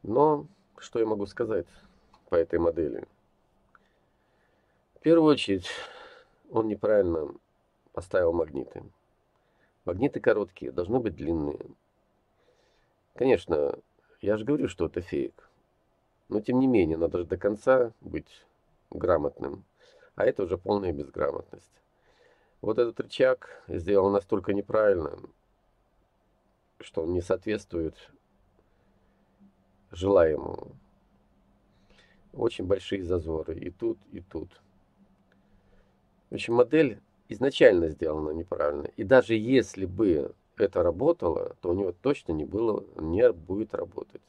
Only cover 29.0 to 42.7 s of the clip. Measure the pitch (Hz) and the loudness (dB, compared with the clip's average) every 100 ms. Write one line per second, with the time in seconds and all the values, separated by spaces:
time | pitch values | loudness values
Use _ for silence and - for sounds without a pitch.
29 | _ _ _ _ - _ _ _ _ 90 | _ _ _ _ -20 _ _ _ _ -4
30 | 95 98 82 73 - - - - _ _ | 4 6 6 2 -6 -10 -14 -20 _ _
31 | _ _ _ _ _ _ _ _ _ _ | _ _ _ _ _ _ _ _ _ _
32 | _ _ _ - 113 - 92 98 - 101 | _ _ _ -4 -4 -4 -2 -2 -2 -8
33 | 85 90 80 80 78 80 - - 175 170 | -2 -4 -2 -8 -6 -10 -10 -8 -6 -6
34 | _ 151 - - 95 _ _ _ _ _ | _ -18 -14 -14 -14 _ _ _ _ _
35 | _ _ _ _ _ _ _ _ _ _ | _ _ _ _ _ _ _ _ _ _
36 | _ _ _ 127 - 117 120 151 151 104 | _ _ _ -10 -2 2 4 4 2 -2
37 | _ _ _ 104 131 - 135 92 82 76 | _ _ _ -2 -2 8 8 8 2 -2
38 | 80 78 76 80 82 - 76 73 73 - | -4 -4 -4 -6 -8 -2 -2 -2 -8 -8
39 | 104 131 123 113 107 131 113 - 95 92 | 4 4 6 -2 2 2 2 -6 -8 0
40 | 107 78 69 - _ - 101 92 87 85 | 2 2 -2 -10 _ -2 0 2 0 2
41 | 139 170 87 80 - - 90 90 98 87 | 0 0 0 -2 -6 -6 -4 -2 -2 -2
42 | - - - 78 73 98 117 | -2 -2 -4 -6 -4 -2 -2